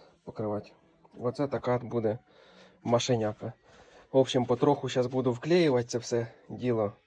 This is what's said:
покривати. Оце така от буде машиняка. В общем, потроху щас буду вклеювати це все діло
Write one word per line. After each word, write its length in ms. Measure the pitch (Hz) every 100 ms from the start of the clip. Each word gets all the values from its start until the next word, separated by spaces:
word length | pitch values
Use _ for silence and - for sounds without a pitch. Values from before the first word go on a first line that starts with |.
| - _
покривати. 480 | - - 107 104 - _ _ _ - -
Оце 280 | 120 120 143
така 280 | 120 - 123
от 60 |
буде 360 | 117 120 110 113 _ _ - - - _
машиняка. 680 | - 120 - 120 107 107 113 - _ - - - -
В 40 | 135
общем, 280 | 127 135 123
потроху 420 | 123 151 143 131
щас 180 | 131 123
буду 260 | 131 127
вклеювати 560 | 120 151 180 160 123 120
це 100 | 120
все 280 | - 117 117 - -
діло 440 | 107 123 117 101 -